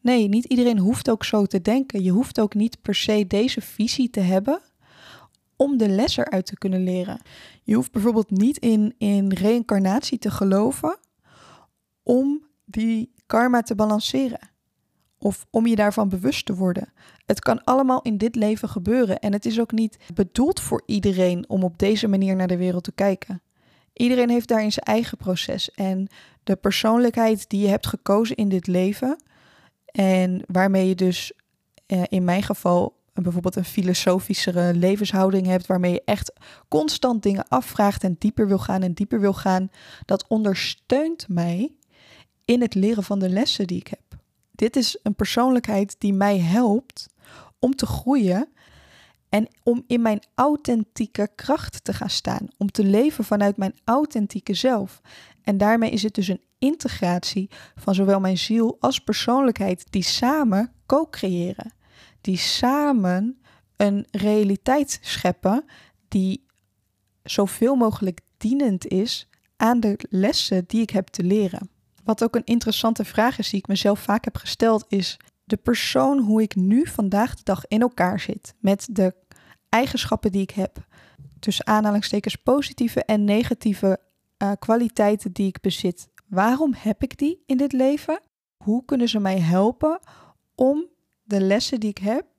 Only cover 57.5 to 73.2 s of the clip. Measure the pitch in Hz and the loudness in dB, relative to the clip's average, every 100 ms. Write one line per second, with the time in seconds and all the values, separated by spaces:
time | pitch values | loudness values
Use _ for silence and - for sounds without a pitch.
57.5 | - - - - 190 196 196 190 185 - | -12 -20 -10 -2 2 4 2 2 -2 0
58.5 | 226 226 - 247 269 - 214 - 254 269 | 0 0 0 -2 -2 -4 -2 0 2 2
59.5 | - 196 180 - 196 175 - 247 208 226 | 0 -4 -4 -4 -4 -2 0 0 2 2
60.5 | 190 240 _ _ 285 320 - 190 175 175 | 2 0 _ _ 0 0 -6 -4 -2 -4
61.5 | 190 226 _ _ _ - _ - 185 - | -8 -16 _ _ _ -20 _ -4 -2 -2
62.5 | - 247 277 294 254 185 180 220 262 _ | 0 0 2 2 2 2 0 -2 -6 _
63.5 | _ _ _ 202 202 - 202 208 214 202 | _ _ _ 0 0 -4 -2 2 2 2
64.5 | 196 - 277 277 - - - 180 180 185 | 0 2 0 0 -6 -8 -2 -2 0 0
65.5 | 233 - - - _ _ 202 190 190 _ | 0 -2 -20 -20 _ _ -2 -2 -4 _
66.5 | _ _ _ _ _ _ _ - - 202 | _ _ _ _ _ _ _ -6 -2 -2
67.5 | - 233 269 226 208 190 170 _ _ 214 | 0 0 2 0 0 -6 -6 _ _ -2
68.5 | 269 269 185 - 190 226 - - _ _ | 0 0 -2 -2 -2 -2 -6 -12 _ _
69.5 | _ 220 240 220 202 - 185 202 320 - | _ 2 2 0 -2 -2 0 2 0 0
70.5 | 185 180 226 220 208 190 - 180 214 196 | -2 0 -2 0 -2 -4 -4 0 0 0
71.5 | - 190 _ _ _ - 214 233 240 - | -4 -14 _ _ _ -4 0 0 0 0
72.5 | 233 226 208 226 226 208 - | 0 0 0 0 -2 -2 0